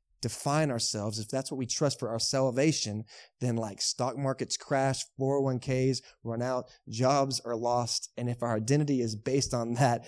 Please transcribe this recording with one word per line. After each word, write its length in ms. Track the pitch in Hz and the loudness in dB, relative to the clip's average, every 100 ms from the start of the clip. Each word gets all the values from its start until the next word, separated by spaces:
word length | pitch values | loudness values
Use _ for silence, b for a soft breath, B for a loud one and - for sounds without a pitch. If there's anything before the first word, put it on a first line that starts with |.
| _ _ | _ _
define 480 | 123 - 143 151 147 | -4 -2 0 2 2
ourselves, 480 | 117 - 107 107 110 | 0 -2 -2 -4 -4
if 100 | 104 | -4
that's 220 | 131 - | -4 -4
what 60 | 135 | -4
we 80 | |
trust 340 | 123 - 143 - | -4 0 0 0
for 120 | 113 | -4
our 80 | 117 | -2
salvation, 880 | - 135 131 120 156 156 107 104 B B B - | 0 2 2 4 4 2 -2 -4 B B B -4
then, 160 | 123 117 | -2 0
like, 240 | 107 98 | -2 -4
stock 380 | - - 127 123 | -4 -2 -2 0
markets 360 | 135 131 117 | -2 -2 -4
crash, 480 | - - 135 135 131 - - | -6 -2 2 2 0 -6 -4
four 220 | 135 139 | 0 2
oh 20 | |
one 180 | 135 123 | 0 0
Ks 440 | 135 131 131 120 B B | 0 2 2 0 B B
run 200 | 113 117 | -6 -4
out, 240 | 127 127 127 B - | -2 -4 -6 B -8
jobs 500 | 113 127 143 139 123 | 2 4 4 2 -2
are 160 | 117 113 | -4 -2
lost. 540 | 120 123 117 - - - | 2 2 0 -4 -6 -6
And 100 | 120 | -4
if 140 | 120 | -2
our 120 | 120 | -2
identity 460 | 110 110 147 143 131 | 0 2 2 2 0
is 160 | 113 107 | 0 -4
based 380 | 131 139 - | 0 0 0
on 180 | 123 117 | -2 -2
that, 320 | 120 131 117 | 2 2 2